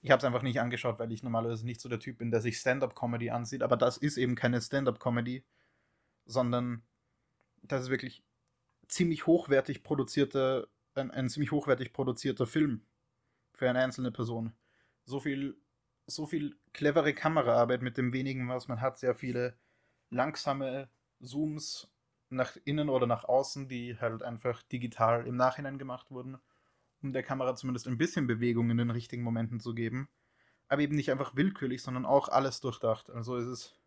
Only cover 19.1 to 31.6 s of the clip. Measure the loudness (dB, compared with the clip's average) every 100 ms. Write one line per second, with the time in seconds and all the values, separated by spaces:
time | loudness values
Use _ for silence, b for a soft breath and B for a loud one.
19.1 | -2 -2 -2 -4 -6 _ _ _ _ _
20.1 | 0 0 0 -2 -2 -2 -6 -10 _ _
21.1 | _ -10 -4 -4 -4 -6 -8 -12 _ _
22.1 | _ _ -4 -4 -4 -4 -2 2 2 2
23.1 | 0 2 2 2 -6 -8 -8 -8 -4 -4
24.1 | -4 -8 -4 -4 -4 -6 -6 -6 2 4
25.1 | 4 0 2 2 2 -8 -8 -10 -12 -12
26.1 | -14 -12 -14 _ _ _ _ _ _ -4
27.1 | -2 -2 0 0 -2 -4 -6 -4 0 0
28.1 | 2 0 2 2 2 4 4 2 -2 -6
29.1 | -6 -2 -2 -2 -4 -6 -4 -2 -4 -8
30.1 | _ _ _ _ _ _ 2 2 2 2
31.1 | 0 0 2 2 2